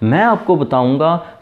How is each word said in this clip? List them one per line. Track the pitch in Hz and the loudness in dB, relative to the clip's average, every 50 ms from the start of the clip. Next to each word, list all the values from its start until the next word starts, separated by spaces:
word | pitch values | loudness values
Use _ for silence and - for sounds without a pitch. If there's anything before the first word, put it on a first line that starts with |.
| 110 | -2
मैं | 110 131 180 220 | 0 0 2 2
आपको | 240 214 - - - 180 | 2 0 0 0 0 0
बताऊंगा, | 151 139 117 135 127 123 127 135 139 156 165 170 170 - - - - | 0 0 0 0 0 2 2 0 0 0 0 0 -2 -6 -12 -20 -20